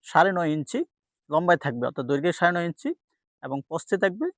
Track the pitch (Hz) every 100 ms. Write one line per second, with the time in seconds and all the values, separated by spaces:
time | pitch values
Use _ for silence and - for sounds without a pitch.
0 | - 165 185 180 165 151 139 247 349 _
1 | _ _ _ 156 175 170 147 120 123 143
2 | 127 139 165 170 175 175 170 - 277 349
3 | _ _ _ _ 135 139 - 160 - 196
4 | 190 190 330